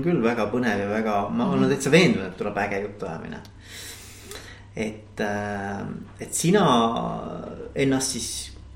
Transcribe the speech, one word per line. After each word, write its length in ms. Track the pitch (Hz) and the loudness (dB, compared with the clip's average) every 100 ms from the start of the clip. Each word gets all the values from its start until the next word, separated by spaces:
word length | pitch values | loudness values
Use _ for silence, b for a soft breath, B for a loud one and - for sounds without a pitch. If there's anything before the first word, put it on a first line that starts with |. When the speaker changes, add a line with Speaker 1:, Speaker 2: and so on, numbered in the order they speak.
Speaker 1:
küll 200 | 165 160 | 2 4
väga 240 | 113 117 107 | 4 2 2
põnev 360 | 123 123 101 | 2 2 2
ja 60 | 101 | 2
väga, 260 | 107 110 101 104 | 0 2 2 0
ma 200 | 117 120 | 0 2
olen 140 | 135 131 | 4 4
Speaker 2:
Mhm. 60 | |
Speaker 1:
täitsa 200 | 135 139 | 2 6
veendunud, 360 | 160 165 95 95 | 8 8 4 -2
et 100 | - | -6
tuleb 200 | 104 101 | -4 -2
äge 240 | 101 98 | -2 -2
jutuajamine. 580 | 101 - 87 80 82 76 - B B B B B B B B B B B B - | -4 -6 -8 -8 -10 -12 -14 B B B B B B B B B B B B -6
Et, 440 | 110 - - - | -6 -8 -12 -4
äh, 640 | 107 101 104 101 98 98 101 98 - - | -2 -2 -2 -4 -4 -6 -8 -10 -12 -14
et 140 | - | -8
sina 300 | - 165 202 160 120 113 120 113 110 - - - - - | 0 4 6 6 6 4 2 -2 -4 -8 -10 -10 -10 -6
ennast 400 | 147 135 135 - | 0 2 2 0
siis 180 | 117 - - - - - | -4 -6 -6 -10 -14 -18